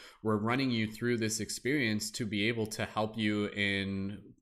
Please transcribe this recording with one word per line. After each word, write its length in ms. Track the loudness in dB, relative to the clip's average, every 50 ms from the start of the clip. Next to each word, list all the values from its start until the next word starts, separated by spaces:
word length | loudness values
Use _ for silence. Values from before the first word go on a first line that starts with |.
| -18 -20 -14 -6 -2
we're 140 | 0 0
running 340 | 2 2 2 2 2 2 2
you 160 | 2 2 0
through 320 | 0 -2 -2 0 0 2 2
this 220 | 0 0 0 -2
experience 680 | -4 -6 -6 -4 -2 0 0 2 2 2 2 0 -2 -4 -6
to 140 | -4 -4
be 220 | -2 0 2 2 2
able 180 | 2 0 -2
to 180 | -2 -2 -4 -4
help 320 | -2 0 0 -2 0 0
you 300 | 2 2 2 4 2 2 0
in 680 | 0 2 2 2 2 2 0 0 -2 -2 -4 -4 -6 -8 -12 -18 -18 _